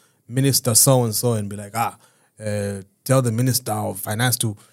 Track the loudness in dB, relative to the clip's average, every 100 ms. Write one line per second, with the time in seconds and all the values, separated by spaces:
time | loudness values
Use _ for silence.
0 | _ _ -6 0 2 2 2 4 6 4
1 | 2 0 0 -2 -4 -10 -8 -4 -4 -4
2 | _ _ _ -10 -6 -4 -4 -6 -12 _
3 | 0 2 2 0 0 0 -4 -4 -4 -6
4 | -6 -2 -2 0 -4 -4 _